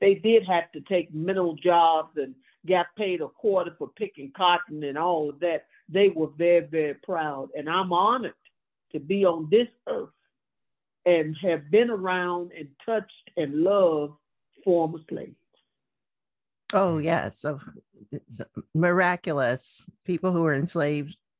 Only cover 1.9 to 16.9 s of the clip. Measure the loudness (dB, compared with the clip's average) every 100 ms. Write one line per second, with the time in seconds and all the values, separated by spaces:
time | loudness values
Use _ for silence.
1.9 | 4 -2 -8 -8 -10 _ _ 0 0 0
2.9 | -4 -6 -4 -6 _ 0 0 -2 -8 -12
3.9 | -8 -10 -10 -16 0 2 2 -2 -10 -8
4.9 | -4 -2 0 -2 -4 -4 -4 _ _ -4
5.9 | 4 4 4 -4 0 4 4 2 -4 -4
6.9 | -4 -8 -6 -4 -8 -10 -10 -4 -2 0
7.9 | 2 2 0 -4 -12 _ _ _ _ _
8.9 | -12 -4 2 2 0 2 2 2 _ -10
9.9 | -8 -8 _ _ _ _ _ _ _ _
10.9 | _ 2 2 0 -4 -2 -4 2 2 4
11.9 | 0 -2 -2 -2 -4 -8 -12 -16 _ -4
12.9 | -4 -6 -20 -12 -6 -4 0 2 4 4
13.9 | 2 -4 -12 _ _ _ _ 0 2 0
14.9 | -6 -12 -12 -12 -20 _ _ _ _ _
15.9 | _ _ _ _ _ _ _ -2 0 2